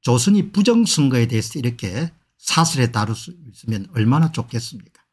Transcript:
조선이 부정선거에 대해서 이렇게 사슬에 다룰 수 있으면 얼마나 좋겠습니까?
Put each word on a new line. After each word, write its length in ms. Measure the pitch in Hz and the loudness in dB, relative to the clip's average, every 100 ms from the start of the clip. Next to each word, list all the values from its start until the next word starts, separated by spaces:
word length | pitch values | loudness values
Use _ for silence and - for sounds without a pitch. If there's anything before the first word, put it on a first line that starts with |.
조선이 500 | - 123 196 208 - | 2 0 4 2 2
부정선거에 760 | 196 208 233 226 - 139 127 117 | 2 4 4 2 2 2 2 2
대해서 300 | 113 104 160 | 0 -4 -4
이렇게 540 | 123 120 95 98 165 _ _ _ | -6 -4 -8 -6 -6 _ _ _
사슬에 540 | - - 165 143 120 | -2 0 0 2 0
다룰 240 | 110 104 110 | 0 -2 -4
수 200 | - 175 139 | -10 -18 -20
있으면 360 | 98 117 107 98 113 | -14 -6 -6 -6 0
얼마나 360 | 110 139 160 | 2 2 2
좋겠습니까? 720 | - - 117 - 107 - _ _ | -2 -8 -8 -10 -14 -20 _ _